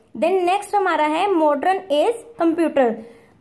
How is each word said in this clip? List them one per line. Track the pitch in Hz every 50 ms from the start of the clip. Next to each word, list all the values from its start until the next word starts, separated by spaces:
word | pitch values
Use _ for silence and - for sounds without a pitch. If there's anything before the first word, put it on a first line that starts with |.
| _ _ -
Then | 226 294 339 381 381 349
next | 349 370 403 403 - -
हमारा | 403 381 359 330 302 302
है | 302 302 320 381 415
modern | 381 330 311 302 294 277 294 359 381 381 370 -
एज | 285 294 330 427 466 - - - - -
computer। | 339 330 320 339 330 302 302 277 262 233 214 214 220 - - - - _ _ -